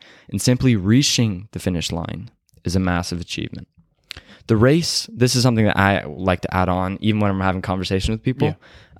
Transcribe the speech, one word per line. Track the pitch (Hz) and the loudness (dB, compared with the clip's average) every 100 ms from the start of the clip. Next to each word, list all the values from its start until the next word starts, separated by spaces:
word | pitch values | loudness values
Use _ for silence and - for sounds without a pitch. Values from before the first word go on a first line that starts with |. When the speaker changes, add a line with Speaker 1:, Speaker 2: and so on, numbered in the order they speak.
| - - - | -18 -20 -10
Speaker 1:
and | 101 | -2
simply | - 123 131 107 | 0 2 2 2
reaching | 92 123 143 - 113 90 104 | 4 4 4 0 -2 -4 -10
the | 90 | -6
finish | 98 85 - | -4 -4 -4
line | 85 85 87 113 _ _ _ | -6 -8 -10 -14 _ _ _
is | 90 92 | -4 -2
a | |
massive | 92 87 87 85 | 0 0 -2 -8
achievement." | 87 - 76 - - _ _ _ _ - - - - | -8 -10 -10 -12 -18 _ _ _ _ -20 -20 -16 0
The | 110 | 4
race, | 127 165 165 - - | 6 4 2 -4 -6
this | 226 123 | 0 2
is | 127 | 4
something | 123 113 | 4 4
that | 104 - | 2 4
I | 98 95 | 2 2
like | - 73 92 90 | -2 -4 0 0
to | - | -2
add | 92 90 | -2 0
on, | 90 92 98 | 0 -2 -2
even | 107 107 | -2 0
when | 104 | 0
I'm | 95 | 0
having | 95 92 | -2 -2
conversation | 95 95 92 95 104 | -4 -4 -2 -2 -2
with | 110 | -4
people, | 131 131 151 | -4 0 -2
Speaker 2:
Yeah. | 151 - - - - | -2 -12 -20 -20 -4